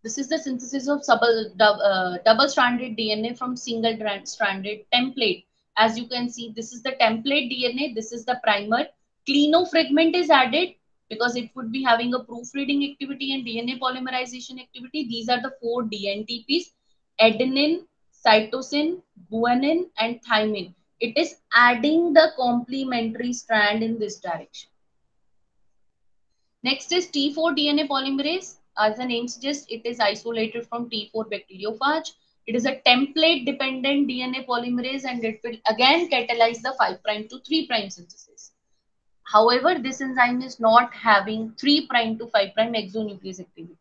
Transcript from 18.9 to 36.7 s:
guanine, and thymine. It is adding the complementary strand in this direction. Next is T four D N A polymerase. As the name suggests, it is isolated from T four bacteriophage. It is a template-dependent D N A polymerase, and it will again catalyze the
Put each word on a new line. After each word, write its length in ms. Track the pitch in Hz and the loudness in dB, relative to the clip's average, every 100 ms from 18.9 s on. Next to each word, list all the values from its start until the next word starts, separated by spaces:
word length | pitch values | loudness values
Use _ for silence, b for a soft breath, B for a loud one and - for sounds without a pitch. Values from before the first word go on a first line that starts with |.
| 359 _ _ - | -4 _ _ -8
guanine, 600 | 220 240 247 277 330 370 - | -2 2 2 2 0 -2 -4
and 240 | 226 240 | -4 -4
thymine. 500 | 240 214 214 208 180 _ _ _ | 0 0 2 -2 -8 _ _ _
It 160 | 233 277 | -2 0
is 180 | 330 - _ | -2 -6 _
adding 600 | 233 247 240 285 330 339 | 6 6 6 2 2 6
the 180 | 294 320 285 | 6 6 2
complementary 960 | 247 240 240 269 262 247 226 226 247 | 0 0 -2 -6 -2 -2 -4 -4 -6
strand 500 | 240 - 220 208 214 | -6 -2 2 2 2
in 160 | 226 220 | -2 -2
this 220 | 202 - | -6 -6
direction. 480 | 180 165 - - - _ _ _ _ _ _ _ _ _ _ _ _ _ _ _ _ _ _ _ | -8 -8 -10 -20 -20 _ _ _ _ _ _ _ _ _ _ _ _ _ _ _ _ _ _ _
Next 300 | 247 277 - | -6 -6 -2
is 140 | 349 349 | -2 -2
T 260 | 294 277 | -2 -2
four 200 | 311 330 | 0 -2
D 140 | 294 294 | 0 0
N 120 | 294 | 0
A 80 | 285 | 0
polymerase. 680 | 269 269 277 285 370 - - _ - | -4 -2 -4 -2 -4 -8 -20 _ 0
As 140 | 214 | 0
the 80 | 214 | 0
name 240 | 254 233 240 | -4 -4 -6
suggests, 380 | - 269 285 - | -8 -6 -8 -10
it 160 | 226 | -10
is 140 | 233 240 | -8 -2
isolated 680 | 208 208 226 226 220 233 233 | -2 -2 -6 -4 -4 -6 -10
from 220 | 240 240 | -10 -8
T 200 | 226 208 | -10 -8
four 140 | 220 | -8
bacteriophage. 840 | 220 202 - 185 208 220 269 320 311 _ _ _ - | -8 -10 -12 -10 -10 -2 -2 -2 -6 _ _ _ -4
It 80 | |
is 100 | 233 | -2
a 120 | 262 269 269 | -2 0 4
template-dependent 1200 | 254 277 320 330 330 247 - 262 262 269 285 262 | 4 2 2 2 2 -2 -4 -4 -2 0 0 0
D 140 | 247 | -2
N 140 | 254 | -6
A 80 | 262 | -8
polymerase, 580 | 262 240 240 247 254 269 | -4 -4 -2 -4 -4 -6
and 180 | 262 247 | -6 -4
it 160 | 220 220 | -6 -6
will 140 | 240 233 220 | -12 -2 -2
again 420 | 220 254 339 349 | 4 4 4 2
catalyze 520 | 254 233 233 233 233 | -2 0 2 2 2
the 120 | 262 | -8